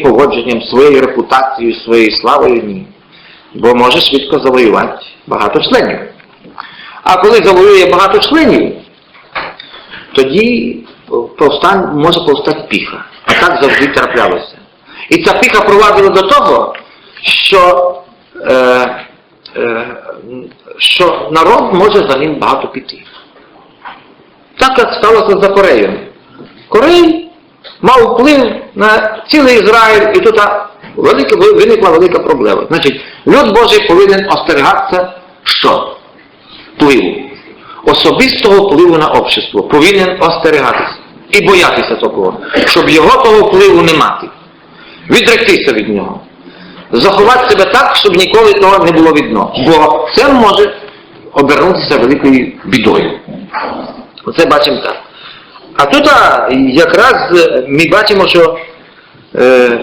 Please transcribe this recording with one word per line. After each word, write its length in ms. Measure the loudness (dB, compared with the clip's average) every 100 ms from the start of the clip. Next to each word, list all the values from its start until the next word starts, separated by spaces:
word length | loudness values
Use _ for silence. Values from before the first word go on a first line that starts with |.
поводженням, 580 | 0 2 0 -2 -4 -6
своєю 380 | -4 2 4 4
репутацією, 720 | 0 -2 -2 -2 -2 -4 -6
своєю 360 | -6 -2 0 0
славою, 520 | -2 -2 0 0 -2
ні. 240 | -4 -12 -14 _ _ _ -20 -20 _
Бо 200 | -4 0
може 260 | 2 2 0
швидко 380 | 0 -2 -2 -2
завоювати 680 | 0 2 2 0 -2 -8 -18 -20 -10
багато 340 | -6 -4 -4
членів. 380 | -2 -2 -2 -6 -14 -20 _ _ -20 -20 -20 -20 -20 -10
А 140 | -2 2
коли 200 | 4 4
завоює 500 | 4 4 6 4 4
багато 320 | 2 2 0
членів, 540 | 0 0 2 0 -2 -8 -20 _ _ _ _ -16 -16 -18 -20 -20 -20 -20 -8
тоді 640 | -2 -2 0 -2 -2 -6 -10 -16 -20 -8 -8 -6 -2
повстан-, 560 | 0 0 -2 0 -2
може 260 | -2 0 0
повстати 440 | 0 -2 -2 -6 -6
піха. 360 | -8 -8 -14 -18 -16
А 80 | -6
так 300 | -2 0 0
завжди 240 | 0 0 -2
траплялося. 720 | -2 -4 -2 -2 -4 -8 -20 _ _ _ -16 -4
І 160 | -2
ця 80 | 0
піха 280 | 0 0 0
провадила 480 | 2 2 2 2 2
до 140 | 2
того, 520 | 2 0 2 -2 -4 -10 -20 _ _ -10
що, 720 | -6 -2 0 2 2 2 -2 -4 -16 _ _ -12 -2
е, 560 | 0 2 0 -2 -6 -16 _ _ _ -18 -8
е, 300 | -6 -6 -10 -16 -18 -18 -18 -18 -18 -20 -20 -8
що 500 | -4 0 -2 -2 -4
народ 420 | 0 2 2 0
може 340 | 0 2 2 0
за 60 | -2
ним 180 | -4
багато 340 | -4 -4 -4 -6
піти. 340 | -12 -16 -20 -20 -20 _ _ _ _ _ _ -20 -20 _ _ _ _ _ -2
Так, 220 | -2 0
як 160 | -2
сталося 460 | 0 0 2 2 0
за 80 | 0
Кореєю. 520 | 2 2 2 0 -6 -14 -20 _ -20 -20 -20 -2
Корей 640 | 0 2 4 2 0 -6 _ _ _ -20 -4
мав 320 | 2 4 2
вплив 400 | 2 2 2 0 -4 -12
на 480 | -4 0 0 -2 -8 -4
цілий 260 | 0 2
Ізраїль, 640 | 2 4 4 4 2 2 2
і 40 |
тут, 200 | 2 2
а, 280 | 0 -2 -10 -18 -18 -4
велика, 400 | 0 0 0 2
виникла 540 | 4 4 4 2 2
велика 280 | 2 2 0
проблема. 480 | -2 -2 0 -2 -2
Значить, 320 | -2 -2 -4 -12 -8 0
люд 280 | 2 4
Божий 340 | 2 2 2 4
повинен 400 | 4 4 2 -2
остерігатися 840 | -4 -2 0 0 0 -2 -4 -6 -10 -20 _
що? 540 | -8 -4 -2 -2 -6 -14 _ _ _ _ -20 -20 -14 -2
Впливу. 380 | 2 2 0 -6 -12 -20 -20 -20 -20 -8
Особистого 800 | -2 0 0 0 -2 0 2 2 2
впливу 320 | 2 4 2
на 100 | 0
общество. 540 | 0 -2 -4 -4 -6
Повинен 560 | -2 0 2 2 -2 -2
остерігатися. 760 | -2 -2 0 0 -2 -4 -6 -12 -20 -20 -4
І 160 | -2 2
боятися 480 | 2 2 -2 -4
такого. 460 | -4 -4 -2 -4 -6 -6 -4 -2
Щоб 220 | 0 2
його 340 | 2 4 4
того 260 | 4 4 4
впливу 340 | 4 4 4
не 120 | 2
мати. 340 | 0 -2 -4 -12 -18 -20 _ _ -20 -20 -14 -2
Відректися 640 | 0 2 0 0 0 0
від 160 | -4 -4
нього. 320 | -6 -8 -14 -18 -20 -20 -20 -20 -20 -6
Заховати 580 | -2 0 2 2 2 2
себе 140 | 0
так, 320 | 2 0 0 0
щоб 200 | 0 0
ніколи 360 | 0 2 4
того 320 | 4 2 2
не 80 | 2
було 200 | 2 2
видно. 400 | 2 -2 -4 -4 -4 0
Бо 420 | 2 2 0 -2 0
це 160 | 2
може 420 | 2 2 2 0 -2 -18 -20 -20 -20 -10
обернутися 640 | -4 0 0 0 -2 -2 0
великою 540 | 0 0 2 0 0 -10
бідою. 540 | -6 -2 0 0 -2 -8 -16 -18 -14 -12 -10 -12 -14 -18 -20 -16
Оце 220 | -10 -2 0
бачимо 340 | 2 0 -4
так. 120 | -8 -10 -14 -20 -20 -20 -20 -20 -14 -4
А 80 |
тут, 240 | -2 0 2
а, 400 | 2 2 0 -2 0 0
якраз, 720 | 2 2 2 2 2 0 2
е, 240 | 2 0 -2
ми 160 | -2 0
бачимо, 340 | 0 0 0 0
що, 320 | 2 2 -2 -12 -20 -20 _ _ -20 _ -2
е, 320 | 2 4 2 -2